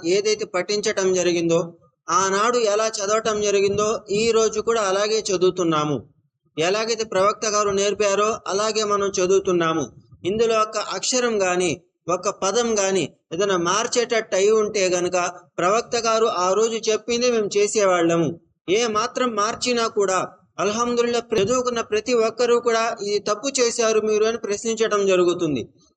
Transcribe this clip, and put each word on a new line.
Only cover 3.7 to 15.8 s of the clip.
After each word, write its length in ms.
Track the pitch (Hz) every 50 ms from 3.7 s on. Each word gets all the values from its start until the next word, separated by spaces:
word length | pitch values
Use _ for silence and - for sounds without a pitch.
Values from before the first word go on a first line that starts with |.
| 202 202 208 214 226 - - -
ఈ 200 | 196 208 226 233
రోజు 300 | 220 226 226 214 202 214
కూడా 200 | 214 226 233 226
అలాగే 420 | 208 190 190 196 208 214 220 220 208 208
చదువుతున్నాము. 800 | 190 175 180 185 180 185 175 165 160 151 151 151 143 117 - - _ _ _ _ _ _ _ _ _ 151
ఎలాగైతే 440 | 156 180 196 220 226 220 233 214 220
ప్రవక్త 440 | 220 214 185 190 208 214 214 226 214
గారు 220 | 208 208 208 202
నేర్పారో 680 | 196 196 202 208 196 196 214 202 196 202 208 214 226 - - -
అలాగే 360 | 180 202 214 220 208 214 220
మనం 240 | 208 202 202 202 196
చదువుతున్నాము. 800 | 196 190 185 180 196 190 190 196 180 175 165 160 160 160 135 110 - - - _ - - -
ఇందులో 340 | 170 202 220 233 226 226 220
ఒక 180 | 214 214 214 208
అక్షరం 640 | 202 - 175 190 - - 254 254 240 240 226 202
గాని, 400 | 190 180 180 180 185 170 139 - - _ _ _ _ 165
ఒక 200 | 175 180 - 202
పదం 500 | 190 - 185 196 208 240 233 233 220 202
గాని 300 | 190 190 190 185 147 123 - _ _ _ 160
ఏదైనా 240 | 165 208 196 196 180
మార్చేటట్టు 760 | 165 170 185 214 233 247 - 247 233 233 240 220 220 - 202
అయి 160 | 185 196 208
ఉంటే 380 | 220 220 214 202 196 208 185 180
గనుక, 420 | 180 180 175 180 180 180 175 180 180 - - _ _ -
ప్రవక్త 400 | 160 180 208 233